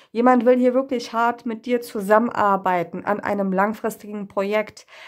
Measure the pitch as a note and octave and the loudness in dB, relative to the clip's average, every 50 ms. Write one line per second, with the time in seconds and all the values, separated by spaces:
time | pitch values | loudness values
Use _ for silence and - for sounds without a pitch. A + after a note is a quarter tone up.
0 | - _ - A3 A#3 B3+ B3+ B3 A3 B3 B3+ B3+ B3 B3+ A#3 B3+ C4+ C4+ C4 A#3 | -20 _ -4 2 4 4 4 6 6 4 4 4 4 2 2 2 0 -2 -4 -6
1 | A#3+ - - A3+ A#3 A#3 A#3+ A#3+ - A#3+ A3 A3 - A#3+ B3 A#3+ A#3+ - - A3+ | -6 -6 -4 -2 0 0 -2 -2 -6 -8 -8 -8 -4 -4 -4 -4 -4 -6 -8 -6
2 | G3+ F#3+ G#3 A3 A#3+ A#3 - - G#3 G3+ G3 F#3+ F#3+ F#3+ F3+ F3 E3+ E3+ - F3+ | 0 4 4 4 4 2 0 0 2 2 2 2 2 0 0 0 -2 -4 -6 -6
3 | - - G3+ G3+ - - G#3 G3+ G3 F#3+ F#3+ F#3+ G3 G#3 G#3 - - A3+ G#3+ - | -4 -2 -2 -2 -2 -2 -2 -2 -2 0 0 0 0 0 -2 -4 -6 -8 -8 -8
4 | - G#3 G#3 G#3 G3+ G3 - G3+ G3 G3 G#3 G#3+ G#3 G#3 - - - _ - - | -12 -14 -12 -12 -12 -8 -6 -6 -4 -2 -2 -2 -4 -4 -10 -20 -20 _ -20 -20
5 | - | -20